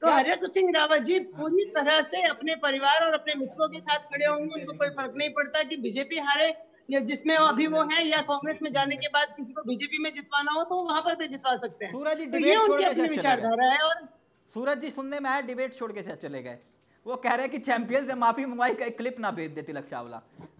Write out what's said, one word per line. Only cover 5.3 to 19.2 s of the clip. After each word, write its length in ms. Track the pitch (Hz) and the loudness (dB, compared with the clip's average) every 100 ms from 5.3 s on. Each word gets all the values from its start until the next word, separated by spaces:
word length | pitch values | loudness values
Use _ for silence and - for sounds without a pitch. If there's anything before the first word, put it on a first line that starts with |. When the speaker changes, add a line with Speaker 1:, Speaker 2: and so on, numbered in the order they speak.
Speaker 1:
पड़ता 320 | 294 285 311 | -2 -2 0
कि 140 | 294 311 | -2 -4
बीजेपी 420 | 233 226 226 311 | -4 -4 -4 -4
हारे 340 | 285 294 320 320 - _ - | 0 2 2 0 -12 _ -2
या 100 | 269 | -2
जिसमें 340 | 226 269 311 320 | 0 -2 2 6
अभी 300 | 311 247 311 | 6 6 2
वो 160 | 311 | 2
हैं 200 | 302 330 | 2 2
या 160 | 320 311 | 2 0
कांग्रेस 380 | 294 285 294 302 | 0 -2 -2 -4
में 80 | 311 | -2
जाने 240 | 277 277 285 | 0 0 -2
के 120 | 294 | 0
बाद 260 | 294 294 294 | 0 0 -4
किसी 160 | 254 | -12
को 100 | 302 | -10
बीजेपी 400 | 247 233 285 302 | -6 -6 -4 -4
में 100 | 311 | -4
जितवाना 400 | 285 - 285 294 | -6 -4 -2 0
हो 100 | 311 | -2
तो 140 | 339 359 | -2 -2
वहां 180 | 339 302 | 0 0
पर 140 | 339 330 | 0 -2
भी 120 | 311 | -4
जितवा 280 | 269 262 247 | -4 -2 -2
सकते 280 | 233 - | -4 -10
हैं। 80 | 196 | -10
Speaker 2:
सूरज 260 | 254 302 311 | -4 -2 -2
जी 80 | 294 | -2
Speaker 1:
तो 60 | |
Speaker 2:
डिबेट 140 | 330 311 | 2 4
Speaker 1:
ये 80 | 440 | 6
Speaker 2:
छोड़ 140 | 427 | 6
Speaker 1:
उनकी 140 | 381 | 4
Speaker 2:
के 60 | 370 | 2
Speaker 1:
अपनी 60 | 330 | 2
Speaker 2:
शायद 120 | 320 | 0
चले 0 | |
गए। 80 | 294 | 2
Speaker 1:
विचारधारा 540 | 277 233 226 233 254 | 2 2 2 4 4
है। 80 | 285 | 4
और 300 | 311 339 277 _ _ _ _ | 2 0 -8 _ _ _ _
Speaker 2:
सूरज 240 | 220 262 277 | -6 -2 -2
जी 120 | 285 | -4
सुनने 300 | - 269 285 | -8 -8 -6
में 80 | 269 | -2
आया 100 | 277 | -2
debate 340 | 254 247 262 | -2 -6 -6
छोड़ 160 | 262 233 | -6 -8
के 100 | 202 | -8
शायद 160 | 180 - | -10 -10
चले 240 | 147 139 | -10 -10
गए, 160 | 123 120 _ _ _ _ 220 | -10 -14 _ _ _ _ -10
वो 100 | 247 | -4
कह 180 | 247 | 0
रहे 80 | 240 | 0
हैं 80 | 269 | -2
कि 80 | 285 | -6
चैंपियन 480 | 262 233 220 262 262 | -2 -2 0 -2 -2
से 80 | |
माफी 320 | 247 233 233 269 | 2 2 2 -4
मंगवाई, 280 | 240 240 | 0 0
कहीं 160 | 220 240 | 0 -4
clip 280 | 233 240 247 | -4 -6 -4